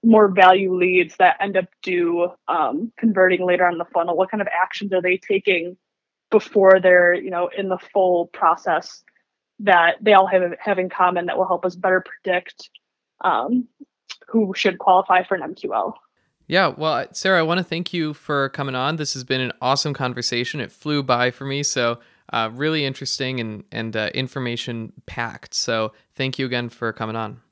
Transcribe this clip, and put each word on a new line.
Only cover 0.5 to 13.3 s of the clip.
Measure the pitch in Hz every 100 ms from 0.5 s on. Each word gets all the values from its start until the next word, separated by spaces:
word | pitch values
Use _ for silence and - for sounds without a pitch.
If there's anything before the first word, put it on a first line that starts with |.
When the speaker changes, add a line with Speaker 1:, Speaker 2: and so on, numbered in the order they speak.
| 185 190
Speaker 1:
leads | 180 180 185 170 -
that | 180 -
end | 196 190
up | 180 _
do, | - 175 170 170 175 - -
um, | 170 139 156 226 -
converting | 226 190 185 180 180
later | 180 180
on |
in | 170
the | 170
funnel, | - 170 165
what | 185
kind | 208
of | 196
actions | 170 185 - 202
are | 185
they | 180 180
taking | - 196 202 175 170 185 _ _ _ _ _
before | 220 - 208 196 190
they're, | 185 180 175
you | 175 190
know, | 175 175 196
in | 190
the | 185
full | - 202 185 175 175
process | - 175 170 202 160 - - _ _ _ _ _ _
that | 202 175 170 -
they | 214
all | 196 190
have, | 190 180 175
have | 214 185
in | 185
common | - 180 180 175
that | -
will | 185
help | 175 185
us | 175
better | 190 185
predict, | - - 196 180 - - - _ _ _ _ _
um, | 185